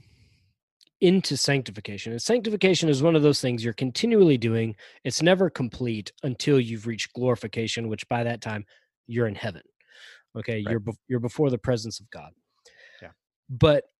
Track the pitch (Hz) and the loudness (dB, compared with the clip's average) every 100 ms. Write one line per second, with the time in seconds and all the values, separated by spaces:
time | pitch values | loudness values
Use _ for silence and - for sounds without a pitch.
0 | _ _ _ _ _ _ _ _ _ _ | _ _ _ _ _ _ _ _ _ _
1 | 180 190 - 139 - 139 113 98 104 101 | 4 4 2 -2 0 0 -2 -12 -12 -12
2 | 113 117 - 240 214 208 190 165 160 135 | -8 -6 0 0 0 2 2 4 2 2
3 | 165 160 147 139 131 120 117 - 131 - | 4 4 4 2 -2 -2 -4 -4 -4 -2
4 | 233 220 175 127 113 113 113 107 - - | 2 6 6 6 2 0 -2 -6 -18 -10
5 | 131 - 165 185 180 - 120 - 120 110 | -8 2 4 4 2 0 -6 -4 -6 -6
6 | - - 113 117 - 135 117 113 113 107 | -8 -8 -8 -4 2 2 2 -6 -8 -8
7 | - 120 127 120 110 117 110 120 113 107 | -8 -4 -2 -2 -4 -6 -6 -6 -6 -8
8 | - 120 117 117 113 107 104 _ _ _ | -4 -2 -2 -4 -8 -8 -10 _ _ _
9 | - 117 113 95 113 82 - _ _ - | -6 -2 -2 -2 -8 -10 -18 _ _ -20
10 | - - _ 113 110 110 104 113 107 - | -20 -20 _ -10 -6 -6 -2 -4 -4 -10
11 | - 123 120 - 143 123 - 120 113 - | -6 -4 -4 0 0 0 -2 -4 -4 -14
12 | 104 85 78 _ _ _ _ _ - - | -16 -20 -20 _ _ _ _ _ -20 -20
13 | 87 _ _ _ - 127 156 147 - | -20 _ _ _ -16 2 4 4 -2